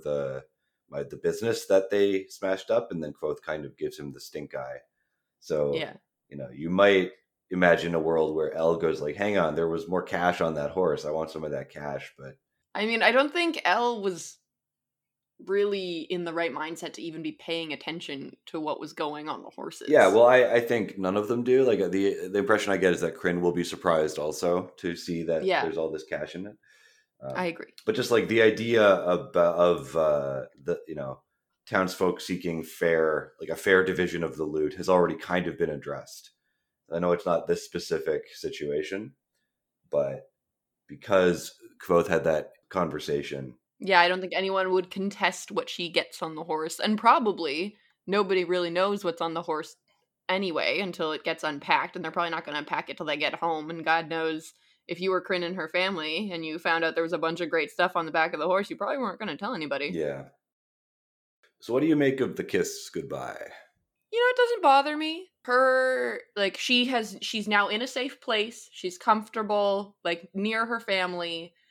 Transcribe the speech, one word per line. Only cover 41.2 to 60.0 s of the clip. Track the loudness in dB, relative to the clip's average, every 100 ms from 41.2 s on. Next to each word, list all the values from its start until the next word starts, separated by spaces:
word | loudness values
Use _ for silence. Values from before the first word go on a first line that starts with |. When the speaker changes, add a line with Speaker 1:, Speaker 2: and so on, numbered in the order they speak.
| 6 2 -6 -18 -20 _
Speaker 1:
Kvothe | 2 2 4
had | 2 2
that | 0 -2 -16 -6
conversation. | -2 -2 -4 -4 -4 -4 -8 -10 -16 _ -10
Speaker 2:
Yeah, | 2 4
I | 6
don't | 2
think | -4 -4
anyone | -2 0 0
would | 0 -2
contest | -6 -6 -2 -2 -2 -8
what | -6 -6
she | -8 -4
gets | -2 -4 -8
on | -10 -10
the |
horse, | -6 -6 -6 -4
and | -2 2
probably | 4 4 4 -2 -4 -4 -6 -10 _ _ -2
nobody | 0 2 2
really | 2 0 0
knows | 0 0 0
what's | -4 -4
on | -4
the | -4
horse | -4 -6 -6 -16 _ _ _ _ -4
anyway | -2 -2 0 0 0
until | -4 -4 -4
it | -4
gets | -6 -4
unpacked, | -6 -6 0 0 0 -6
and | -6
they're |
probably | -4 -2
not | -4 -6
gonna | -8
unpack | -4 -6 -6
it | -8
till | -4
they | -2
get | -2 -2
home, | -2 -2 -6
and | -6
God | 0 0 0
knows | -2 -2 -4 -10 _ _ _ -12
if | -4
you | 0
were | 0
Kryn | 0 -4
and | -4 -6
her | -4
family | -2 0 -2 -4 -4 -4
and | -6 -6
you | -4
found | 0 2
out | 2
there | 0
was | -2
a | 0
bunch | -2 -2
of | -2
great | -2 -2
stuff | 0 0 0
on | -2
the |
back | 0 0
of | 0
the | 0
horse, | 0 0
you | -6
probably | -4 -2
weren't | -4 -6
gonna | -8 -6
tell | -6 -6
anybody. | -4 -4 -4
Speaker 1:
Yeah. | -4